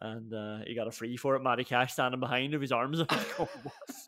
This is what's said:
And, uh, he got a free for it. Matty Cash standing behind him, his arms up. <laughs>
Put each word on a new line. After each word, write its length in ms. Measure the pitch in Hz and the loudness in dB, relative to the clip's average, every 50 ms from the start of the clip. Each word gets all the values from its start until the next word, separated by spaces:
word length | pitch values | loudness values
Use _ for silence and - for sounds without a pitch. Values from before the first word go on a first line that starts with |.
And, 320 | - 110 110 117 113 113 113 | -8 -8 -6 -8 -8 -6 -6
uh, 260 | 107 107 107 107 107 107 | -4 -4 -4 -6 -6 -6
he 80 | - 113 | -6 -4
got 120 | 117 110 | -4 -4
a 60 | 113 - | -4 -4
free 240 | - 117 117 123 | -6 -6 -6 -6
for 180 | 120 - 139 135 | 0 2 4 4
it. 80 | 131 131 | 4 4
Matty 220 | 131 120 120 127 | 4 4 4 2
Cash 280 | - 127 123 127 123 - | 4 4 4 4 4 2
standing 280 | - 131 127 127 127 | 2 2 2 2 0
behind 340 | 127 120 123 127 131 139 151 | -2 0 2 0 2 2 0
him, 60 | 151 | -2
his 120 | 139 127 127 | 0 2 2
arms 280 | 117 123 135 151 165 | 2 2 2 2 0
up. 120 | 160 - - - 107 - - 571 | 2 2 2 0 0 -2 -2 -2
<laughs> 120 | 156 - - 277 117 143 - - - - - - - | -2 -4 -4 -10 -10 -12 -12 -12 -14 -14 -12 -14 -14